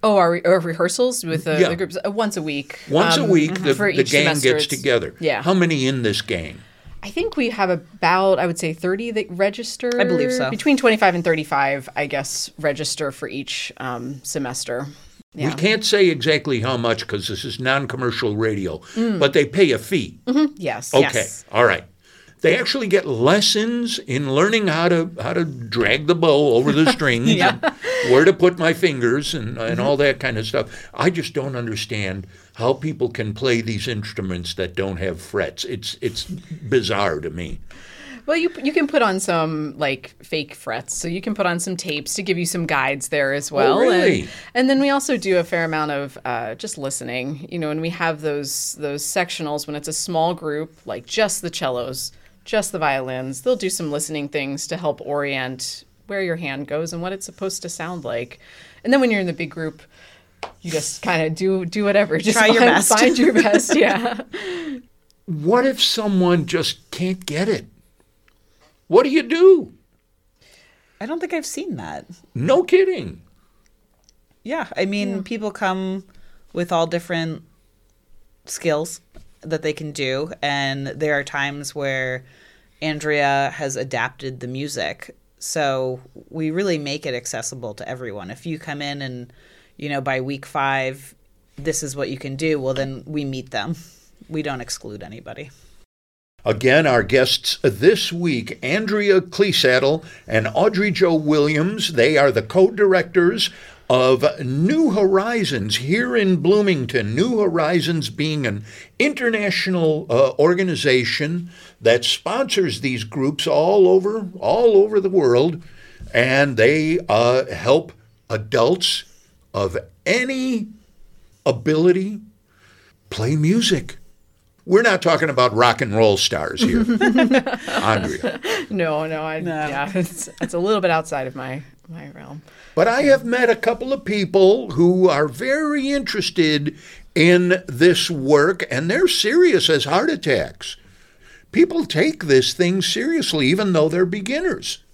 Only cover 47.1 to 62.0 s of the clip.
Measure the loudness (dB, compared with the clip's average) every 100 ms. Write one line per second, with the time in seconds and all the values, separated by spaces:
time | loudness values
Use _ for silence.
47.1 | -8 -6 -10 -10 -6 -6 -4 -6 -4 -4
48.1 | -4 -4 -6 -6 -8 -8 -8 -8 -6 -4
49.1 | -4 -4 -6 -6 -6 -8 -10 -8 -8 -4
50.1 | -2 0 -2 -6 -6 -8 _ -12 -12 -8
51.1 | -2 -2 -2 -8 -6 -4 -4 -6 -8 -10
52.1 | -14 -20 _ -4 -4 -2 -2 -2 -2 -4
53.1 | -6 -8 -6 -2 -2 -2 -4 -4 -4 -4
54.1 | -6 -6 -6 -6 -8 -8 -6 -4 -4 -4
55.1 | -4 -4 -4 -6 -8 -10 -12 -18 _ _
56.1 | -6 -4 -4 -6 -8 -6 -6 -6 -6 -8
57.1 | -8 -12 -8 -8 -8 -10 -10 -8 -8 -6
58.1 | -6 -8 -14 -20 -20 -20 -10 0 2 4
59.1 | 0 -2 -4 -8 -6 -10 -10 -20 _ -20
60.1 | -20 _ _ -18 -14 -6 -6 -6 -8 -4
61.1 | -2 -2 -2 0 0 -2 -2 2 2